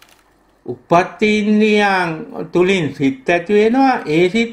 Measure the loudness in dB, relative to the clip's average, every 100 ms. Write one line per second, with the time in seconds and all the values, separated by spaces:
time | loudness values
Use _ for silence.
0 | _ _ _ _ _ _ -14 -14 -2 0
1 | 0 -2 0 0 0 2 2 2 2 0
2 | -2 -6 -10 -12 -4 0 0 0 -2 -2
3 | -2 -2 -2 -2 0 2 2 2 2 0
4 | -2 0 0 0 -4